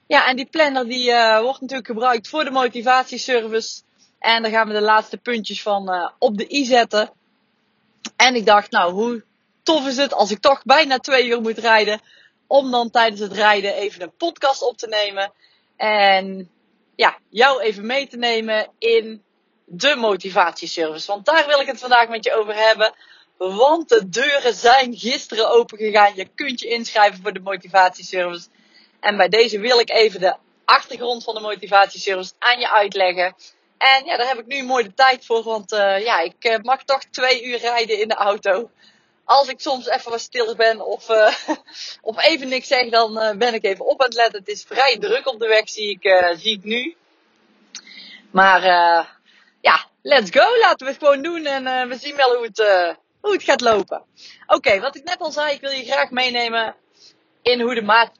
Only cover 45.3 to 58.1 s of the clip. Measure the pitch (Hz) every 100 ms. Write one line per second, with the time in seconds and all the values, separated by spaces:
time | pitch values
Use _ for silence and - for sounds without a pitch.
45.3 | 220 226 220 214 - 208 196 202 185 175
46.3 | 170 208 208 208 233 262 - _ _ _
47.3 | _ _ _ _ - - - - - _
48.3 | 190 - 185 185 175 170 170 160 _ _
49.3 | _ _ _ - 160 - _ - 285 190
50.3 | 254 370 480 403 320 262 277 294 277 311
51.3 | 339 294 269 262 254 247 247 285 285 262
52.3 | 247 233 196 208 185 170 165 _ _ 415
53.3 | 381 - 254 240 214 180 - - _ -
54.3 | - - 330 262 196 254 277 311 359 330
55.3 | 285 294 269 277 269 233 277 285 247 254
56.3 | 240 233 226 220 - _ _ - _ _
57.3 | _ 233 247 233 240 208 226 226